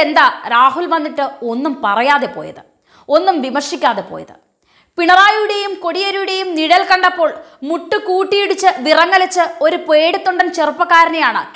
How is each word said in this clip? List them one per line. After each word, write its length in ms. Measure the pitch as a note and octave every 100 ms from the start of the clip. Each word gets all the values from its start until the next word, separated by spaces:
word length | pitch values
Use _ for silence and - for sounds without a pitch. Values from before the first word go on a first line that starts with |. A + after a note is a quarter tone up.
എന്താ 200 | D4 D#4 C4 - G#3
രാഹുൽ 340 | A#3 C4 D#4 F4
വന്നിട്ട് 300 | D#4+ D4+ - C4+ - A#3+
ഒന്നും 240 | A#3 D4+ C4
പറയാതെ 460 | G#3+ G#3 C4 C#4+ - D#3+
പോയത്, 260 | D#3 - - _ _ _ - D4+
ഒന്നും 200 | F#4+ E4+
വിമർശിക്കാതെ 600 | B3+ C4+ C#4+ F4 C4+ G#3 F3
പോയത്? 240 | D#3+ - - _ _ _ _ _ -
പിണറായിയുടെയും 760 | E4+ F4+ G4+ G#4+ G#4 G4+ G4+ F#4+
കോടിയേരിയുടെയും 640 | F4 F4 G4 G4 F#4+ F#4+ F#4 D#4
നിഴൽ 240 | D#4 F4+ F#4+
കണ്ടപ്പോൾ 380 | F#4+ F4+ F4+ D#4 - - _ C#4
മുട്ട് 280 | E4+ - G#4 G#4
കൂട്ടിയിടിച്ച് 640 | F#4 F#4+ G4+ G4+ - B3+ B3+ C4+
വിറങ്ങലിച്ച് 580 | D#4 F4 F#4+ F#4 F4+ E4 - D#4
ഒരു 140 | F4 -
പേടിത്തൊണ്ടൻ 600 | D4+ D#4+ F#4+ F#4 F4+ F4+ F4+
ചെറുപ്പക്കാരനെയാണ് 880 | D4+ C#4+ F4 E4+ E4 D#4+ C4 G3+ -